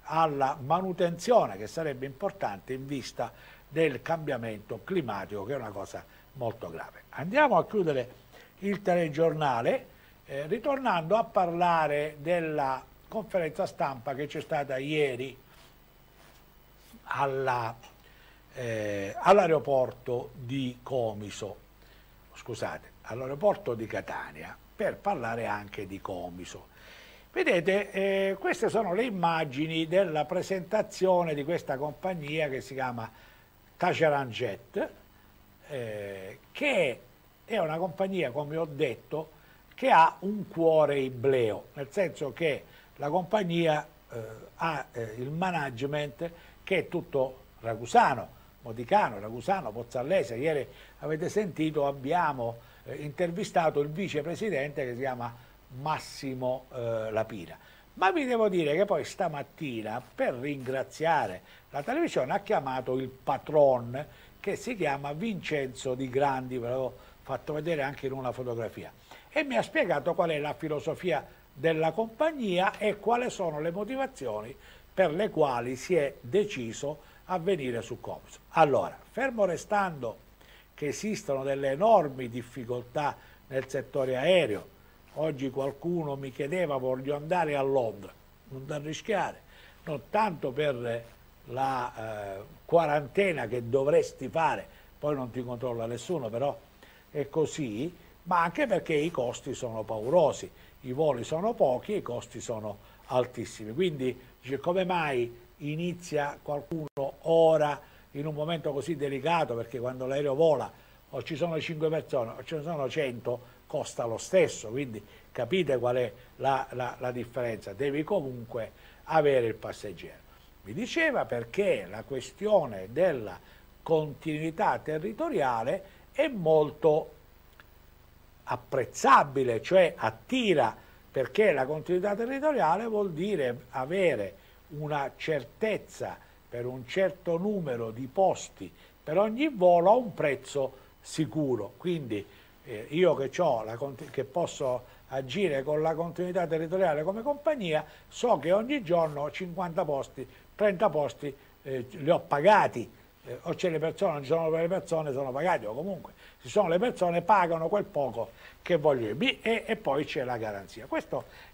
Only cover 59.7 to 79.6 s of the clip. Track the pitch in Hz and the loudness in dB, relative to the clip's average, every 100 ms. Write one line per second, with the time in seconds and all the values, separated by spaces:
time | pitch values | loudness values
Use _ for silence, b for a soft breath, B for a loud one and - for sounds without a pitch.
59.7 | 113 107 117 - - 254 123 143 139 127 | -6 -6 -8 -8 -4 -2 -2 -6 -6 -4
60.7 | 131 - - 160 151 107 92 B B B | -4 -4 -2 2 2 0 -6 B B B
61.7 | 139 147 285 339 175 - 196 - 190 131 | -8 -2 -2 0 0 0 -2 0 -2 0
62.7 | 131 127 127 131 - - 135 - 151 139 | -4 -2 -2 -4 -6 -2 -2 2 6 8
63.7 | 127 120 127 151 B B B 196 175 233 | 6 0 -6 -8 B B B -6 -6 -6
64.7 | 226 151 139 143 151 226 180 - 147 131 | -2 -2 -2 -4 -6 -4 -6 -4 -4 -4
65.7 | 120 135 127 131 127 143 131 127 127 117 | -6 -4 -4 -2 2 2 0 -4 -6 -4
66.7 | 131 127 - B B - 131 - 151 156 | -2 -4 -8 B B -8 -8 -4 -4 -2
67.7 | 156 135 135 135 135 127 120 123 117 107 | -2 -2 -4 -6 -4 -4 -4 -6 -4 -6
68.7 | - 82 - B B B 302 285 226 - | -8 -14 -18 B B B -4 0 0 0
69.7 | 311 208 147 175 165 170 151 147 139 156 | 0 2 0 0 2 2 0 -2 -4 -4
70.7 | 147 160 143 180 143 - B B - 156 | -2 -4 -4 -2 -2 -4 B B -2 0
71.7 | 160 160 160 226 - 311 302 214 175 196 | 2 0 0 -4 0 0 0 0 2 2
72.7 | - 208 - 208 240 247 - 175 151 165 | 2 -2 0 0 0 0 -2 -4 -2 -4
73.7 | 180 208 262 262 - 123 107 113 135 B | -4 -6 -4 -6 -6 -6 -6 -8 -14 B
74.7 | B B - 175 160 214 156 143 120 120 | B B 2 2 2 0 2 2 2 -2
75.7 | 131 - 175 139 - 120 180 208 131 117 | -6 0 2 2 -4 -2 0 0 -4 -6
76.7 | 113 143 151 B B - 180 170 180 127 | -6 -8 -8 B B -6 -2 0 0 0
77.7 | 117 - 120 - 90 - - - - 156 | -4 -6 -10 -8 -10 -12 -20 -2 6 6
78.7 | 120 85 - - - 269 233 190 156 | 6 2 -6 -10 -4 -2 2 2 2